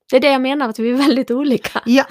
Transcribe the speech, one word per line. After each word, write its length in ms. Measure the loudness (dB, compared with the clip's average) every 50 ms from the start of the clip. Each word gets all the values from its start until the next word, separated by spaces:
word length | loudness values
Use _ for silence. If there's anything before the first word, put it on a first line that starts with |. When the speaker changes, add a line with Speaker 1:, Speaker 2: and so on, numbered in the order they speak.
| _ _
Speaker 1:
Det 60 | 0
är 40 | 2
det 120 | 2 2
jag 100 | 2 2
menar, 280 | 0 -2 -2 -2 -4 -6
att 100 | -4 -4
vi 100 | -2 -2
är 60 | 0
väldigt 360 | 0 2 2 2 0 0 -2
olika. 500 | -4 -2 0 0 -2 -2 -2 -6 -8 -6 -2
Speaker 2:
Ja, 200 | 2 2 2 2 2